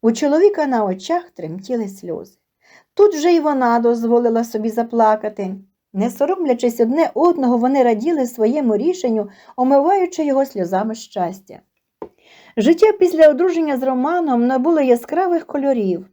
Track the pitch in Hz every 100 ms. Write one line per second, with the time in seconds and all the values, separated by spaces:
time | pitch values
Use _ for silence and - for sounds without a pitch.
0 | 226 226 294 302 403 392 294 247 208 190
1 | - 339 349 - 160 175 196 247 208 196
2 | 175 160 - _ _ _ _ _ _ -
3 | 415 330 320 339 302 277 247 233 233 233
4 | 226 240 240 226 233 220 220 220 233 233
5 | 220 214 214 208 190 190 - _ _ 190
6 | 226 240 285 381 320 247 247 233 226 277
7 | 311 - 339 349 262 240 240 277 247 220
8 | 269 330 247 240 220 285 254 208 294 370
9 | 254 220 208 - _ - 254 277 294 392
10 | 359 370 302 269 269 214 175 185 220 220
11 | - - 175 190 _ - _ _ _ _
12 | - _ _ _ _ - 220 339 440 415
13 | 359 330 311 277 370 339 320 262 262 254
14 | 269 349 330 247 240 262 269 320 269 240
15 | - 311 370 339 - 285 277 254 202 180
16 | 190